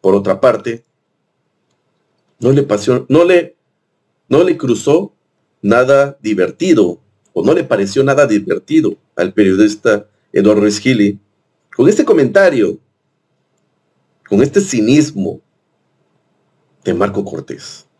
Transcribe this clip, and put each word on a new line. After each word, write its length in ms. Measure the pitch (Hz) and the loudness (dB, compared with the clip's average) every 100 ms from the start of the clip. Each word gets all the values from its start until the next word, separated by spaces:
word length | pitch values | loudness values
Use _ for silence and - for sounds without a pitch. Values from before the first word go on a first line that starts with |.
por 140 | 95 | 0
otra 260 | 101 98 95 | 0 0 0
parte, 440 | 131 107 120 113 _ _ _ _ _ _ _ _ _ _ _ _ _ _ _ _ | 0 0 -6 -12 _ _ _ _ _ _ _ _ _ _ _ _ _ _ _ _
no 100 | 117 | 0
le 120 | 139 | 0
pasó, 420 | 139 104 196 127 - | 0 -2 0 -2 0
no 160 | 143 | 2
le, 320 | 175 180 - _ _ _ _ _ _ _ _ | 4 2 0 _ _ _ _ _ _ _ _
no 140 | 139 | 0
le 140 | 180 165 | 0 -2
cruzó 560 | - 110 - 156 202 _ _ _ _ _ | -2 -4 0 -2 -2 _ _ _ _ _
nada 560 | 101 117 127 139 139 139 | 0 0 4 2 2 -4
divertido, 760 | 107 98 90 - 185 151 90 87 _ _ _ | -6 -2 -2 -2 0 2 2 -2 _ _ _
o 100 | 90 | -4
no 80 | 95 | 0
le 100 | 175 | 0
pareció 400 | - 110 98 139 | 0 -4 -2 -2
nada 240 | 135 139 139 | 0 2 2
divertido 680 | 104 95 - _ 156 - - _ | 0 -2 -8 _ -2 -2 -8 _
al 180 | - 92 | -6 -4
periodista 760 | 101 98 95 107 107 117 104 - _ _ | 0 0 2 0 0 -2 -2 -4 _ _
Eduardo 300 | - 101 104 | -4 -2 -2
Ruiz 180 | 104 104 | -2 -2
Gili, 400 | 131 120 101 101 _ _ _ _ _ - | -2 0 -2 -4 _ _ _ _ _ 0
con 120 | 139 | 2
este 160 | - | 2
comentario, 760 | - 160 131 196 190 135 98 82 _ _ _ _ _ _ _ _ _ _ _ _ _ _ _ | 2 2 2 2 2 2 -2 -4 _ _ _ _ _ _ _ _ _ _ _ _ _ _ _
con 160 | 101 | 0
este 180 | 139 196 | 2 0
cinismo 800 | 196 123 107 147 147 101 87 - _ _ _ _ _ _ _ _ _ _ _ _ _ _ | -2 -2 2 2 0 -4 -8 -8 _ _ _ _ _ _ _ _ _ _ _ _ _ _
de 120 | - | -6
Marco 280 | 87 101 98 | -2 -2 -4
Cortés. 640 | 98 82 - - - - _ | -8 -10 -14 -16 -18 -20 _